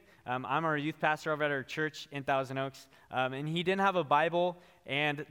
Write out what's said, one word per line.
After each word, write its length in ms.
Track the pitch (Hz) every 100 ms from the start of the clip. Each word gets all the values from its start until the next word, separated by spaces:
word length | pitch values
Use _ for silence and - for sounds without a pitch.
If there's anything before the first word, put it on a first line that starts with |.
| - - -
Um, 180 | 127 127
I'm 200 | 139 165
our 120 | 151
youth 220 | 147 156
pastor 320 | 160 151 165
over 120 | 151
at 80 | 147
our 120 | 143
church 440 | 127 - 156 - -
in 120 | 143
Thousand 340 | 135 139 131 135
Oaks, 280 | 135 135 - - -
um, 220 | 123 131
and 140 | 135 151
he 160 | 165
didn't 180 | 175 190
have 140 | 196 185
a 80 |
Bible, 540 | 147 143 165 170 180 175 - - -
and 400 | 135 151 143 147